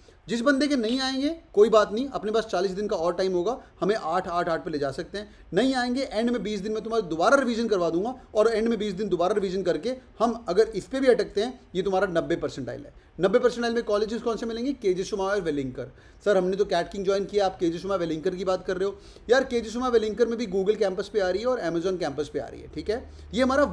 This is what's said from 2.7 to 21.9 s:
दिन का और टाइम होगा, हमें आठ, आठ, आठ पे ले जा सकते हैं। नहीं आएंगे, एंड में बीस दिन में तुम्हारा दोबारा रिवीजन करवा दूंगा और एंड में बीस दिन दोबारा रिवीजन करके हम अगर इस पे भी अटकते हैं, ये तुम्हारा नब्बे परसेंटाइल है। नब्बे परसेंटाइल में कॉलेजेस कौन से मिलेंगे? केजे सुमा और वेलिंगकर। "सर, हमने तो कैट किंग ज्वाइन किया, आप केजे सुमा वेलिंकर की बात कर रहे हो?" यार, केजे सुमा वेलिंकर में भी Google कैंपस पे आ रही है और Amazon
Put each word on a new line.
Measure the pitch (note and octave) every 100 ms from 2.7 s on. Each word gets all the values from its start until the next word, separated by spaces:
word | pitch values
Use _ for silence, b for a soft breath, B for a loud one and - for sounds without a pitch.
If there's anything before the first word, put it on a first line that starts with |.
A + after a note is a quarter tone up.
दिन | F#3 G#3
का | F#3+
और | F3
टाइम | F3 F#3+
होगा, | F3+ F3+ C4 B B
हमें | F3
आठ, | A3 D#3 F3+ F3+
आठ, | F3 F3
आठ | E3
पे | F3
ले | D3+
जा | C#3
सकते | B2+ - G3
हैं। | - B B
नहीं | F3 C4
आएंगे, | C4 B3 B3
एंड | C4 G3+ A#3+
में | A#3+
बीस | G3 G#3
दिन | G#3+
में | A3
तुम्हारा | A3 A3+ D#3
दोबारा | D#3+ G3 C#4
रिवीजन | A#3+ A3+ A#3
करवा | G3 E3
दूंगा | E3 A3 B3+ B
और | G#3+ A3
एंड | G#3+ A#3
में | A3
बीस | G#3
दिन | F3+ G#3
दोबारा | E3+ F3+
रिवीजन | G#3 F#3+ F#3+
करके | E3+ D#3 G#3+ B3+ B -
हम | A#3+ A3 -
अगर | F3+ A3
इस | G3 -
पे | C4+
भी | C4
अटकते | G#3+ E3+ G3
हैं, | A#3+ A#3+ B
ये | F3+
तुम्हारा | F#3+ F#3 G3
नब्बे | E3 D3 E3
परसेंटाइल | C#3+ C#3 A#2+ A#2+
है। | A#2 - b b
नब्बे | F#3+ A#3+
परसेंटाइल | B3 A#3 A#3
में | A#3
कॉलेजेस | A3+ G#3 G#3+ A3+
कौन | A#3+ A3
से | A#3
मिलेंगे? | A3+ B3+
केजे | C4+ G3 F#3
सुमा | F#3 G3+
और | F#3+ G#3
वेलिंगकर। | E3 C#3+ C3 B2+ A#2+ - B B
"सर, | G3+ F#3+
हमने | F3+ F#3+
तो |
कैट | E3+ F3 E3+
किंग | G3
ज्वाइन | F#3+ G3
किया, | F#3+ G3+ F#3+
आप | F#3+
केजे | E3+ E3
सुमा | F#3+ F#3+
वेलिंकर | E3 D#3 F3+
की | F3+
बात | F#3+ F#3 F3+
कर | F3+
रहे | G3
हो?" | G3 B B -
यार, | C4
केजे | C4 A#3 A3
सुमा | A#3 B3+
वेलिंकर | A#3 G#3+ G#3 A#3
में | A#3
भी | A3+
Google | F#3+ F#3+ G#3
कैंपस | G3 F#3 F#3+
पे | G#3+
आ | F#3
रही | F#3
है | B3
और | B3
Amazon | E3+ E3 F#3